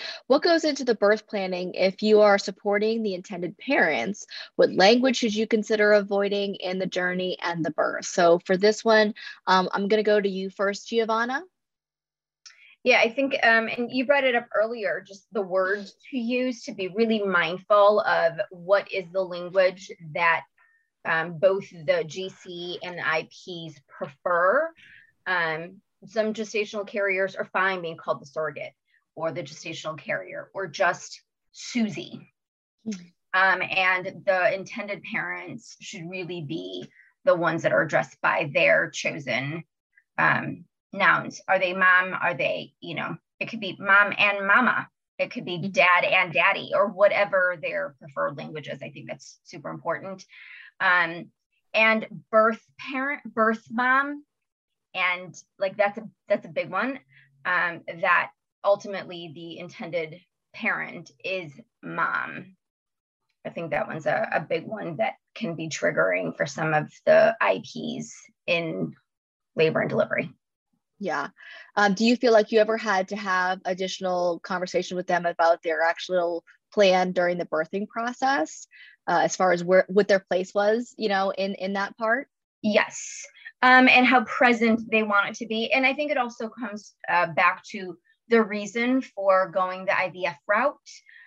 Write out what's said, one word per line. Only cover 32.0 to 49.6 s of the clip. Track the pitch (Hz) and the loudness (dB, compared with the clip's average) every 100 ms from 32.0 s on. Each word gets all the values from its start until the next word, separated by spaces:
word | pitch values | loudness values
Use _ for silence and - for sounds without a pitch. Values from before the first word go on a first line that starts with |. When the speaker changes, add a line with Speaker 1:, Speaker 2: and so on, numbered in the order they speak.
| - - - _ _ _ _ _ 220 | -12 -16 -20 _ _ _ _ _ -12
Speaker 1:
Mm-hmm. | 190 175 _ _ | -12 -14 _ _
Speaker 2:
Um, | 185 190 180 | 0 2 2
and | - 190 185 185 185 175 196 | -2 -2 0 -2 -4 -6 0
the | 185 180 | 2 2
intended | 190 180 233 202 180 | 0 -6 -10 -10 -10
parents | 190 175 175 180 180 - - - | -8 -8 -6 -8 -12 -16 -18 -20
should | - 196 165 | -16 -14 -12
really | 185 170 175 | -10 -10 -10
be | 143 170 92 92 - _ _ _ | -8 -10 -10 -12 -14 _ _ _
the | 185 | 2
ones | 175 170 160 | 2 2 0
that | 156 | 2
are | 180 | 2
addressed | 156 147 - _ | 2 0 -2 _
by | 175 196 156 | 0 0 0
their | 165 165 160 165 | 2 4 4 0
chosen, | - 123 127 - 117 143 165 - _ _ _ _ - | -4 -6 -6 -4 -4 -4 -8 -12 _ _ _ _ 0
um, | 160 139 - 180 - _ _ | 2 2 -2 -10 -16 _ _
nouns. | 190 175 156 - - - | 0 2 2 -2 -8 -2
Are | 190 | 0
they | 185 | 0
mom? | 190 185 180 185 | 2 4 4 2
Are | - 175 | -2 -4
they, | 175 160 160 - _ | -2 -2 -4 -10 _
you | 175 | -12
know, | 151 - 165 _ - | -8 -8 -10 _ -14
it | 185 | -12
could | 220 | -10
be | 196 143 | -10 -6
mom | 196 196 202 - | 2 4 4 2
and | 208 202 196 | 0 0 2
mama. | 226 240 - - _ _ - | 4 4 0 -6 _ _ -8
It | 185 | -6
could | - | -8
be | 170 175 | -8 -6
Speaker 1:
Mm-hmm. | 196 | -2
Speaker 2:
dad | 185 175 175 | 4 4 4
and | 180 185 180 | 4 2 0
daddy | 165 190 185 131 | 2 2 0 0
or | 190 202 | 0 0
whatever | 180 202 196 202 190 180 175 | 4 4 4 2 2 0 -2
their | 170 151 - - | -6 -6 -8 -12
preferred | 156 135 160 147 | -12 -6 -4 -6
language | 160 156 139 | -10 -12 -12
is. | 143 | -12
I | 165 | -14
think | 143 127 | -16 -16
that's | 143 - - | -16 -18 -20
super | - 170 | -20 -14